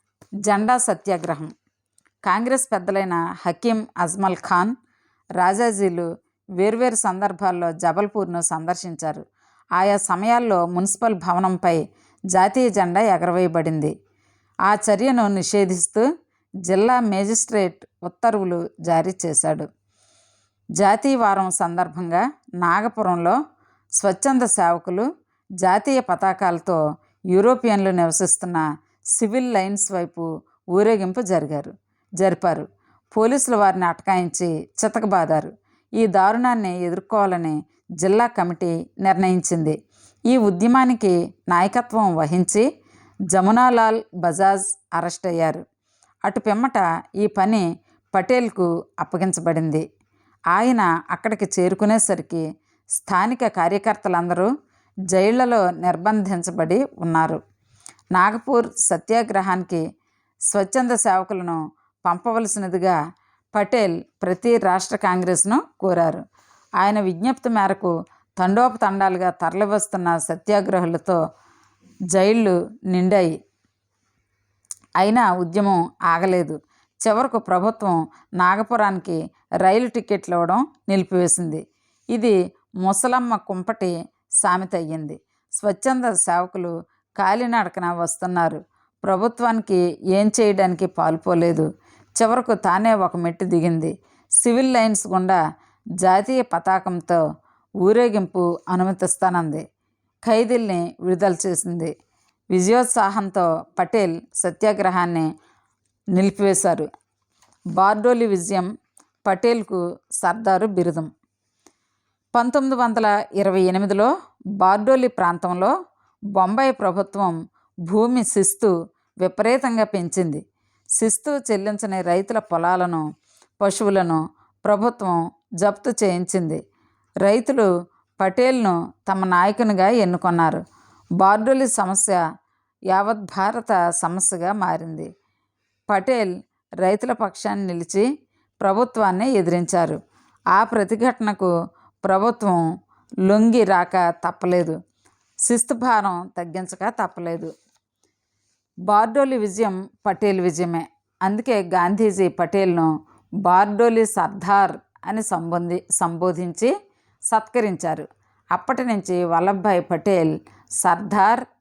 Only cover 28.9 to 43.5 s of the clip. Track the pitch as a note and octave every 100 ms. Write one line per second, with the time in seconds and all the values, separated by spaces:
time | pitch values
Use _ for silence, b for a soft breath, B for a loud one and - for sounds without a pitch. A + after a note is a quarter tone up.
28.9 | _ - - A3 B3+ B3 G#3 F#3+ G3 -
29.9 | F#3 F3 E3+ E3 D#3 - _ - F#3 G#3+
30.9 | A3 F#3 G#3+ G3 F3 D3 D3 - - _
31.9 | _ _ E3+ F#3+ F3 F3+ D#3+ - _ _
32.9 | _ _ A3 A3+ C#4 B3+ A3 G3 F#3 F3
33.9 | E3 - F#3 F3 - F3 D#3 - - G#3+
34.9 | A3 G#3+ F#3 D#3 D#3 D#3+ - _ _ _
35.9 | G#3+ A3 F#3+ F#3+ A#3 B3 A#3 F#3+ F3+ F3
36.9 | E3+ - A3 G3 F3 E3 D3+ - _ -
37.9 | E3 F#3 G#3+ A#3 A3 F3 E3+ F3 E3 -
38.9 | - F#3+ F3+ F#3 F#3 - E3+ D#3 D#3 -
39.9 | b b b A#3 B3+ G#3 F3 A#3 B3+ B3+
40.9 | A#3 G3+ F3 F3 - - F3 G3 A#3+ A#3+
41.9 | A3 G3+ D#3+ D3+ F3+ F3 G#3 C4 - b
42.9 | b b b F#3 F#3+ F#3+